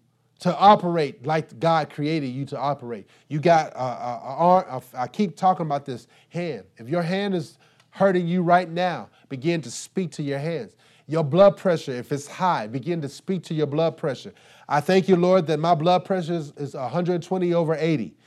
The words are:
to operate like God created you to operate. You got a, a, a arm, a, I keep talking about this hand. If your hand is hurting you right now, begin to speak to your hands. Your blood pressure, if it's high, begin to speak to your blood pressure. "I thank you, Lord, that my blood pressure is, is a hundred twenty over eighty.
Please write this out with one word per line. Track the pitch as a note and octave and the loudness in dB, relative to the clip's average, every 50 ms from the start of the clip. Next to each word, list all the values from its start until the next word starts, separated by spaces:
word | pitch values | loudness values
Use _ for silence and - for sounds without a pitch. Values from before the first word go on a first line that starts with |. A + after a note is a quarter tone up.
| _ _ _ _ _ _ _ _ - | _ _ _ _ _ _ _ _ -2
to | F3+ D#3 C#3+ | -2 0 6
operate | F#3 G#3 G#3 - F3+ F3 E3+ E3 D3 C3 - - A#2+ | 8 8 8 6 4 0 0 0 -2 -2 -4 -8 -6
like | D3+ D#3+ D#3+ D#3 - - A#2 | -4 -4 -4 -4 -6 -8 -2
God | D#3+ E3 E3 D#3 D3+ D3+ | 0 2 2 2 0 -2
created | - - D3 D3+ D#3+ D#3+ C#3 | -6 -4 -2 -2 -2 -2 -4
you | B2+ B2 C3+ C#3 | -4 -6 -8 -8
to | C3+ C#3+ A#2 | -8 -6 -4
operate. | C3 C#3+ C#3 C#3 B2 A#2+ A2+ G2+ F#2+ _ _ _ _ _ | -4 -4 -4 -6 -8 -12 -12 -12 -14 _ _ _ _ _
You | C#3 D#3 | -6 0
got | C3 F3 E3+ D#3 - - | 4 4 4 4 4 0
a, | - - | -6 -6
a, | C3 B2+ A#2 - B2 B2 A#2+ - | -6 -6 -4 -6 -8 -8 -8 -8
a | - B2 C3+ | -10 -10 -2
arm, | D3 E3 F3+ F#3 F#3 - - | 2 4 6 6 6 4 0
a, | C3 B2 - - - B2+ B2 | -8 -10 -10 -10 -8 -8 -8
I | B2 | -6
keep | - - G#3 E3+ - - | -2 -2 -2 -2 -2 2
talking | F#3+ - F3+ - E3 | 2 2 2 2 -2
about | D3+ C#3+ C#3 C#3 | -4 -4 -4 -4
this | C#3 B2 A2+ - _ _ _ _ _ | -8 -10 -12 -14 _ _ _ _ _
hand. | - E3+ F3 E3 B2+ G2 F2+ _ _ | -10 -8 -6 -6 -8 -10 -14 _ _
If | - A2+ | -18 -8
your | A#2+ E3 F3 | -4 -4 -2
hand | E3+ E3 F#3+ G3 G3+ G3+ F#3 | -2 -2 -2 -2 -2 -2 -4
is | E3+ C3+ - - _ _ _ _ _ _ _ | -4 -6 -8 -14 _ _ _ _ _ _ _
hurting | _ - G3 G3+ F3+ F3+ F3 E3 | _ 2 2 4 4 2 0 0
you | F3 F#3 | 0 0
right | E3+ F3 F3 F3+ F#3 E3 | 4 4 4 4 4 0
now, | E3 F3 F3+ F3+ D#3+ A#2+ G2 - _ _ _ _ | -2 -2 -2 -2 -2 -6 -10 -14 _ _ _ _
begin | C#3 B2 B2+ E3+ E3+ E3 | -12 -4 -2 -2 -2 -2
to | - - | -4 -8
speak | - - - - _ F#3+ F#3 D3+ | -12 -12 -14 -8 _ -6 -6 -4
to | - - | -6 -8
your | D3 C#3 C#3 C#3 | -6 -6 -6 -4
hands. | D3 E3 E3+ C#3 G#2+ F#2 _ _ _ _ _ _ _ | -4 -6 -6 -6 -8 -12 _ _ _ _ _ _ _
Your | - D3+ D#3+ D#3 | -4 -2 -2 0
blood | C3+ D3+ F3+ G3+ G3 - | 2 6 8 8 8 6
pressure, | - - F#3+ E3 D#3+ - C#3+ | 4 0 -2 -2 -2 -4 -8
if | B2+ B2 A#2 - | -8 -8 -6 -6
it's | D3 B2 - | -6 -8 -6
high, | - - - F#3 F3 D#3+ B2+ G#2+ | -12 -8 -4 -2 -2 0 -2 -4
begin | G#2+ A#2 C3 C3 E3 F3 E3 | -6 -8 -8 -6 -4 -4 -4
to | C#3+ C3 | -6 -8
speak | - - - - G3 E3+ - | -10 -10 -8 -6 -6 -6 -6
to | - E3 | -6 -4
your | D#3 D3+ | -2 -2
blood | C3+ C#3+ D#3 E3 D#3+ - | -2 0 0 0 0 -2
pressure. | - - D3 B2 - - G2 - _ _ _ - _ - - | -4 -6 -6 -6 -6 -12 -18 -20 _ _ _ -20 _ -6 -2
"I | C#3 D3 | -2 0
thank | C#3+ - F#3 F#3+ - G3 | 2 4 2 4 4 4
you, | F#3 | 4
Lord, | F3 F3 F3+ F#3 F#3+ D#3 | 4 4 4 4 4 4
that | D#3+ D#3 D3 | 2 0 0
my | D#3 E3+ F3 | 2 2 2
blood | D3+ D#3 F3 F3+ F3+ F3+ | 4 4 4 2 2 2
pressure | - G3 F#3 D#3+ D#3+ F3 | -2 -4 -4 -2 -4 -6
is, | E3 D3 D3 - - | -6 -6 -10 -10 -10
is | C#3+ C3 - | -10 -10 -8
a | D3 B2+ A#2 | -8 -8 -4
hundred | D3 F3 F3+ F3 F3+ E3+ | -4 -2 -2 -2 -2 -4
twenty | - - F#3 F#3+ F3 F3 E3+ | -4 -4 -2 -2 0 2 2
over | E3+ D#3+ D3+ D#3+ C#3+ | 2 0 0 0 0
eighty. | D#3+ E3 D#3 D3 G3 - - _ _ | 0 0 0 0 -2 -6 -10 _ _